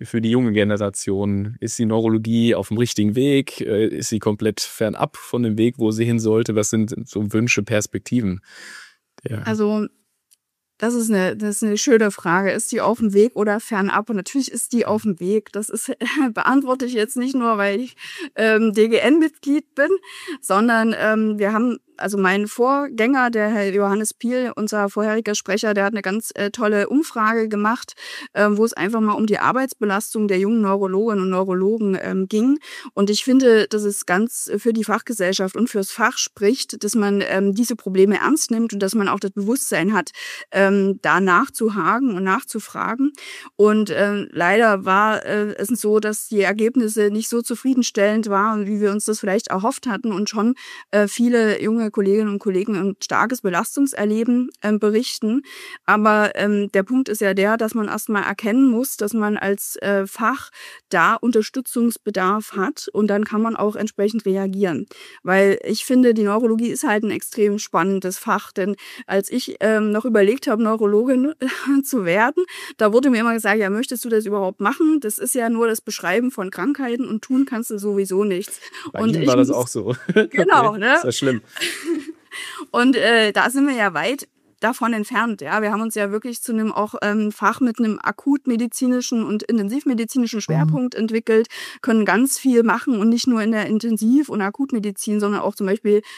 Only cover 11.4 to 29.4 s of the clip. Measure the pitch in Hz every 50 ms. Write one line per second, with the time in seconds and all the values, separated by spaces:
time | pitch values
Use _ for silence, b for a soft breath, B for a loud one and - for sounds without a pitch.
11.4 | 214 208 202 - 220 214 202 214 - 294 233 220 220 202 - - - 175 165 185
12.4 | 196 190 147 214 - - 240 214 - 185 226 - 233 208 196 202 214 247 - -
13.4 | 208 214 202 226 - - 233 190 196 - - 202 214 - 226 196 180 - - 277
14.4 | 254 - - 233 - - 247 233 - - 214 214 214 214 180 - 175 185 208 220
15.4 | - - - 202 214 - - 226 - - - - 262 233 262 302 269 247 214 -
16.4 | - - 262 277 277 254 254 262 254 247 247 214 214 208 - 254 240 262 269 254
17.4 | 233 233 220 202 202 202 202 220 254 247 - B B B B B 349 B - -
18.4 | 220 220 220 214 226 220 196 220 214 226 226 - - 233 302 330 311 302 - _
19.4 | - 277 285 302 - _ _ 262 285 330 392 381 B B B B B B 311 B
20.4 | - - 190 202 226 240 233 226 220 226 - - - 214 220 220 220 214 214 208
21.4 | 202 202 220 220 240 247 226 - - _ _ - - 196 208 196 190 180 190 202
22.4 | 208 208 - - 240 262 277 277 285 277 233 220 220 247 277 269 247 240 233 214
23.4 | 208 214 233 208 202 196 185 202 202 196 196 214 214 - - _ - 233 247 254
24.4 | 254 233 - - 220 208 214 208 202 202 - 214 214 214 214 226 220 208 208 -
25.4 | - - 185 220 240 214 208 202 196 202 226 208 190 190 196 226 - - - -
26.4 | 202 208 - 240 226 208 214 208 202 - 240 285 320 - - 240 214 214 226 226
27.4 | 220 220 214 208 208 220 240 - - - - B B B B B 294 B - -
28.4 | 208 208 208 202 220 233 - - 165 202 233 226 220 208 208 - 220 214 202 -